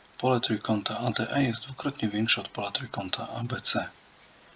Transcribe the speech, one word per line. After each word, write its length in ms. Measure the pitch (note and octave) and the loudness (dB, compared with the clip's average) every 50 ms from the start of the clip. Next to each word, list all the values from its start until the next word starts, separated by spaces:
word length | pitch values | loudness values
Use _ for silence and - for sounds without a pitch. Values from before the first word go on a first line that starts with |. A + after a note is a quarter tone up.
| - - - - | -20 -20 -6 0
pole 220 | B2+ C3 B2+ A#2 | 2 4 4 4
trójkąta 580 | - - A2 G#2 - - A2 G2+ - - A2+ A2 | 4 2 0 0 2 2 2 2 2 -2 -4 -2
A 120 | A#2+ A#2+ | -2 0
D 240 | - - A2+ - - | 0 0 -2 0 2
E 80 | C#3 | 2
jest 200 | C3+ B2 A2+ - | 4 2 2 -2
dwukrotnie 460 | - C3+ C3 - - C#3 - - A2 G#2 | -6 -10 -8 -6 -4 -4 -2 0 0 0
większe 320 | G#2 G#2 A2+ A2 - G2 | 2 2 2 2 2 0
od 80 | F#2+ - | -2 -4
pola 220 | - A#2+ A#2+ A#2 | -6 -6 -4 -4
trójkąta 580 | - - C3 - - - F#2+ F#2 - - G#2+ F2+ | -4 -4 -6 -6 -6 -6 -4 -4 -4 -4 -4 -4
A 140 | - A#2 A#2+ | -4 -4 -4
B 160 | B2 A#2+ - | -4 -4 0
C. 280 | - - - G#2 - - - - - - - - - - - - - - - | 2 2 2 2 0 -4 -8 -18 -20 -20 -20 -20 -20 -20 -20 -20 -20 -20 -20